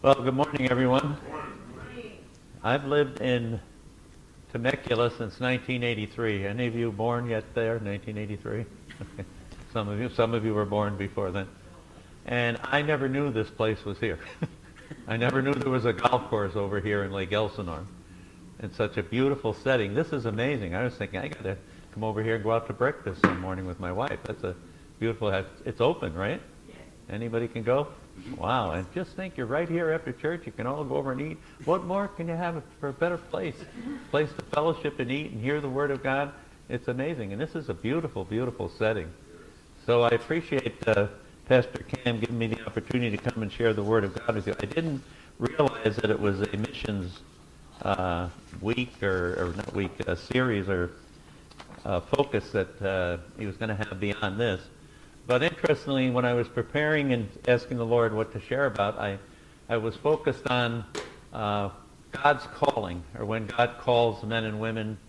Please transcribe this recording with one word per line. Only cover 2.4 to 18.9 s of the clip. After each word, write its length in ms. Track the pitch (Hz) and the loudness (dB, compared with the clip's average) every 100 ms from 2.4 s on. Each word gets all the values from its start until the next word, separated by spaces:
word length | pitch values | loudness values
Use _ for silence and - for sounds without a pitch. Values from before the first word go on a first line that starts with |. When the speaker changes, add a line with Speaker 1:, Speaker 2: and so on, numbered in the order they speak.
| - - | -20 -6
Speaker 1:
I've 220 | - 135 139 | 0 0 2
lived 340 | 147 139 - | 2 2 0
in 400 | 127 123 117 113 - - - - - - - - - | 0 2 0 -4 -6 -20 -20 -20 -20 -20 -20 -20 -8
Temecula 600 | 120 120 143 - 117 120 | 0 0 0 0 4 4
since 280 | - 113 - | 2 -8 -2
nineteen 440 | 127 127 - 127 | 0 0 0 -2
eighty-three. 600 | 120 110 107 - 117 101 | 0 0 -4 -2 0 0
Any 220 | 98 110 123 | -2 0 -2
of 80 | |
you 160 | 117 117 | 0 -2
born 380 | 101 113 120 120 | 0 0 0 0
yet 260 | 110 107 | -2 -2
there, 240 | - 113 113 | 0 0 0
nineteen 400 | 104 101 - 107 | -2 -6 -6 -6
eighty-three? 480 | 104 104 113 107 110 | -6 -6 -4 -4 -6
<laughs> 540 | - - - 107 - 98 - - - - | -12 -18 -14 -12 -10 -12 -12 -16 -16 -8
Some 160 | 117 101 | -4 -2
of 120 | 104 | -2
you, 80 | 123 | -4
some 240 | - 113 | 2 4
of 100 | 117 | 4
you 120 | 110 | 2
were 100 | 107 | 2
born 320 | 104 104 104 95 | 2 2 2 0
before 340 | 98 - 95 | -4 -2 -2
then. 160 | 95 95 - - - - - - - | -2 -6 -10 -20 -20 -20 -20 -20 -14
And 320 | - 120 120 113 | -4 0 2 0
I 160 | - 143 | 0 2
never 300 | 147 147 135 | 2 2 2
knew 200 | 135 143 | 0 0
this 200 | 113 107 | 0 -2
place 340 | - 110 107 | 0 0 0
was 140 | 104 98 | -4 -2
here. 200 | 113 82 - - - - | -2 -2 -8 -8 -8 -8
<laughs> 420 | - - - - - | -20 -20 -16 -14 -4
I 120 | 113 | 0
never 240 | 120 131 | 2 4
knew 100 | 131 | 2
there 160 | 139 127 | 2 2
was 160 | 127 | 2
a 80 | 117 | 2
golf 380 | 110 120 127 - | 4 4 4 2
course 260 | 110 98 104 | 0 0 0
over 240 | 101 101 | 0 0
here 240 | 107 104 | 0 0
in 80 | 98 | 0
Lake 180 | 98 95 | -2 0
Elsinore. 540 | 104 110 - 90 78 95 - - - - - - - | 0 0 -2 -6 -6 -10 -14 -18 -20 -18 -20 -20 -10
It's 140 | 107 | -10
such 220 | - 107 | -2 0